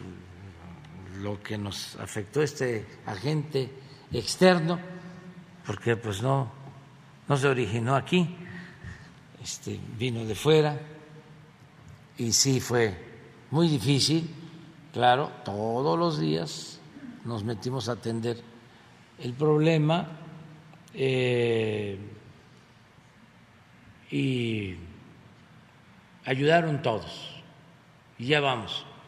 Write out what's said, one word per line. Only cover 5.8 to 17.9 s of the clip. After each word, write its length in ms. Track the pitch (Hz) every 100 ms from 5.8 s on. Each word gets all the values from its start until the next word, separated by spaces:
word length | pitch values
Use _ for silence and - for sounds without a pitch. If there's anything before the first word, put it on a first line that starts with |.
| 117 113
pues, 260 | 113 98
no, 280 | 127 139 113 - - - - - - - -
no 80 | 139
se 100 | 139
originó 480 | 127 104 117 117
aquí, 420 | 135 - 180 170 - - - - - - - - - - -
este, 380 | - - - 101 92 110
vino 280 | 127 117
de 100 | 110
fuera, 420 | 101 147 156 151 147 - - - - - - - - - - - - - -
y 140 | 117
sí 280 | 107 135 127
fue 480 | - 123 110 90 - - - - -
muy 180 | 143 170
difícil, 680 | 143 113 139 131 160 160 - - - - - -
claro, 380 | - 123 127 156 -
todos 540 | - 101 110 117 147 170
los 200 | 175 151
días 640 | 156 156 156 - - - - - - -
nos 200 | 117 113
metimos 440 | 107 104 127 131
a 40 | 107